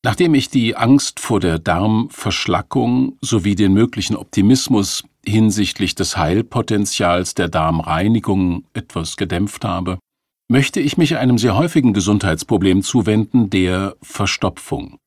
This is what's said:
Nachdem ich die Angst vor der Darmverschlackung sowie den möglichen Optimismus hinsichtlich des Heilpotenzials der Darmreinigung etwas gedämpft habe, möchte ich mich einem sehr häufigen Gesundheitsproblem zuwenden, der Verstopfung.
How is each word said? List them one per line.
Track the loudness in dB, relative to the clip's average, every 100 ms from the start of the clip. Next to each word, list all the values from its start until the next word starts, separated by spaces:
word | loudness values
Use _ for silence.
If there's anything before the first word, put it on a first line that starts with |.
Nachdem | -4 0 2
ich | 2 2
die | 0 0 0
Angst | 4 4 4 -8
vor | -2 0
der | 2 0
Darmverschlackung | 0 0 2 0 -2 -6 -6 -4 -2 -2 -2 -2 0 2 0 -4
sowie | -2 0 0 2
den | 4
möglichen | 4 2 0 -6 -6
Optimismus | -4 0 4 4 2 0 0 -6 -12 _ -2
hinsichtlich | 2 2 2 -2 -2 -4 -2
des | -4 -2
Heilpotenzials | 0 0 -2 -4 -2 -2 -2 -2 0 0 -2 -4
der | -2
Darmreinigung | 0 0 -2 -2 -2 0 0 0 0 0 -2 -8
etwas | -14 -10 -8 -8 -6
gedämpft | -6 -4 -4 -6 -6
habe, | -4 -6 -8 _ _ _ _ _
möchte | 2 2 0
ich | -2 0
mich | 0 0
einem | 2 2
sehr | 2 2
häufigen | 0 2 2
Gesundheitsproblem | 2 2 0 0 -2 0 0 4 2
zuwenden, | 2 0 2 0 2 0 2
der | 0 0 0 -4 -8
Verstopfung. | -18 -4 -4 -2 -4 -4 -10 -8 -8 -18